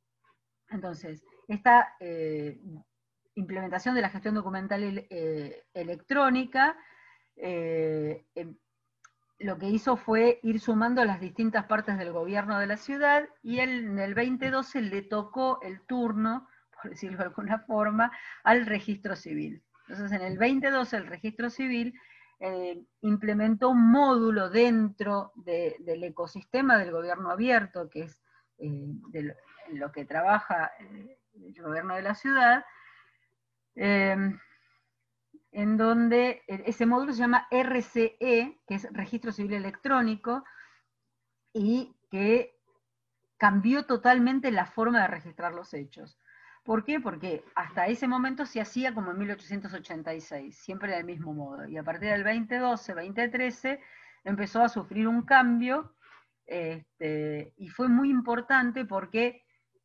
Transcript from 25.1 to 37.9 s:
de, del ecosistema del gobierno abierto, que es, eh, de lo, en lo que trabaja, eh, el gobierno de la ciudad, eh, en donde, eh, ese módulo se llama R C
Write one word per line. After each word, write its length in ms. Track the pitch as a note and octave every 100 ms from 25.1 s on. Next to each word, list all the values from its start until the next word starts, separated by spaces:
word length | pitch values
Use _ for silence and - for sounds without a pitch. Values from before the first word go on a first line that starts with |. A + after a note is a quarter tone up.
| G3+ G3 -
de, 400 | F3 E3+ E3 -
del 240 | E3+ E3
ecosistema 720 | F3 D#3+ E3+ G3 - B3+ C4+ A3
del 160 | F3
gobierno 380 | E3 E3+ F3 F3+
abierto, 580 | F#3 B3 A#3 G3 F3+ D#3+
que 140 | D3+
es, 200 | D#3+ - _ _ _ -
eh, 300 | D3+ C#3+ D3 - -
de 140 | D#3+
lo, 120 | D3 - _ - -
en 100 | D3
lo 120 | C#3+
que 140 | D3
trabaja, 640 | - D#3 F#3 G#3 - F3 D#3 -
eh, 380 | G3 G#3 A3+ C4+ _
el 280 | G#3 F3+ -
gobierno 320 | E3 D#3+ F#3
de 80 | F#3
la 120 | G3+
ciudad, 500 | G#3 C4+ C4 A#3+ B3 - - - - _ _ _ _ _ _ _
eh, 640 | - G3+ G3+ G3 G3 G3 G3 - _ _ _ _ _ _ _ _ - _
en 240 | G#3 G#3 A3
donde, 640 | A3+ A#3 A#3 A#3+ B3 - -
eh, 160 | F#3+ -
ese 200 | A#3 A#3
módulo 260 | B3 C#4
se 60 | A#3
llama 300 | A#3+ B3 -
R 320 | B3 B3+ B3+
C 340 | -